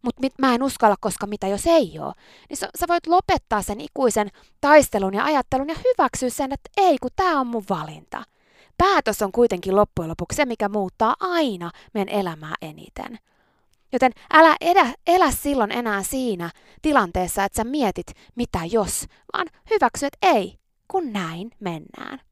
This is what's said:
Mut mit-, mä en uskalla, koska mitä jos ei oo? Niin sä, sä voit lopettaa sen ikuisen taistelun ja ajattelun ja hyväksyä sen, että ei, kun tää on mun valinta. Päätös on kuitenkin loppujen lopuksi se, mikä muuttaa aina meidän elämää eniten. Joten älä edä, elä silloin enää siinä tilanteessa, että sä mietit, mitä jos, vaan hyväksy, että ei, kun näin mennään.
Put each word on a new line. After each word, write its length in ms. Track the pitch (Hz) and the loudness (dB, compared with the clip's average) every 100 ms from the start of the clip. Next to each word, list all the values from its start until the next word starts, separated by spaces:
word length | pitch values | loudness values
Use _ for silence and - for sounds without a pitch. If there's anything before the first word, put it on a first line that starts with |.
Mut 180 | 247 - | -6 -4
mit-, 180 | 262 - | -4 0
mä 160 | 269 | 0
en 80 | 240 | 2
uskalla, 340 | 269 - 220 196 | 0 0 0 2
koska 260 | 208 - 202 | -2 -6 -8
mitä 220 | 208 190 | -6 -4
jos 180 | 202 - | -2 2
ei 320 | 330 202 160 | 2 2 -6
oo? 140 | 143 - _ - _ | -12 -12 _ -20 _
Niin 80 | - | -10
sä, 120 | - - | -10 -8
sä 80 | 339 | -2
voit 180 | 349 320 | -2 2
lopettaa 560 | 349 - 359 _ 214 | 0 2 -2 _ -4
sen 180 | 185 214 | -4 -8
ikuisen 480 | - - 262 214 202 _ _ _ | -10 -2 0 0 -4 _ _ _
taistelun 540 | 285 302 - 208 190 | 8 8 8 0 -2
ja 100 | 202 | -2
ajattelun 440 | 285 294 - 262 285 | 0 0 0 -4 -4
ja 60 | |
hyväksyä 560 | 330 508 494 277 - 254 | -2 -2 2 0 0 -6
sen, 220 | - 269 | -4 -6
että 180 | 277 - - | -6 -6 2
ei, 220 | 381 285 | 2 2
kun 120 | 254 - | -2 -2
tää 240 | 370 302 | 0 0
on 60 | 247 | -2
mun 180 | 233 196 | -6 -4
valinta. 520 | 185 156 151 156 - - _ _ _ _ _ | -6 -6 -14 _ -14 -14 _ _ _ _ _
Päätös 440 | 359 359 247 208 | 2 4 0 -2
on 100 | 202 | -4
kuitenkin 440 | 208 240 185 190 190 | 2 2 2 -2 2
loppujen 340 | 208 - 165 | 2 0 -8
lopuksi 260 | 165 175 - | -8 -8 -4
se, 100 | 277 | -4
mikä 220 | 233 202 | -2 -4
muuttaa 480 | 208 185 _ 220 - | -2 -6 _ -2 0
aina 500 | 381 339 294 185 170 - - | -2 -2 -2 -4 -10 -14 -10
meidän 260 | 220 190 208 | -6 -4 -4
elämää 340 | 185 160 156 165 | -4 -8 -12 -12
eniten. 560 | 160 156 160 - - 226 _ _ _ _ _ _ _ | -12 -16 -18 -14 -14 -16 _ _ _ _ _ _ _
Joten 200 | 254 254 - - | 0 0 0 4
älä 240 | 311 330 - | 8 8 6
edä, 340 | 330 370 269 277 - | 2 4 2 0 2
elä 240 | 359 330 | 4 4
silloin 420 | - 285 277 208 | 0 -2 -2 -2
enää 300 | 240 240 202 | -2 -2 -4
siinä 480 | 190 269 254 185 170 - _ - | -4 -4 -4 -4 -6 -12 _ -6
tilanteessa, 640 | 311 277 190 180 180 - | 2 2 2 -2 -4 -2
että 120 | 196 - | -2 -2
sä 80 | |
mietit, 420 | 226 294 226 - - - _ | -4 0 -2 -2 -10 -16 _
mitä 260 | - 240 180 | -8 -4 -4
jos, 420 | 165 220 185 - - _ _ | -2 0 0 -4 -10 _ _
vaan 140 | - 339 _ - | -6 -6 _ -4
hyväksy, 360 | 427 247 - 277 | 0 0 -2 -8
että 120 | - | 0
ei, 360 | 381 262 185 - _ _ _ | 2 2 0 -10 _ _ _
kun 240 | 392 311 | -6 -4
näin 380 | 202 170 170 220 _ | -6 -6 -8 -12 _
mennään. 600 | 190 165 156 - - 262 _ | -8 -8 -12 -16 -14 -16 _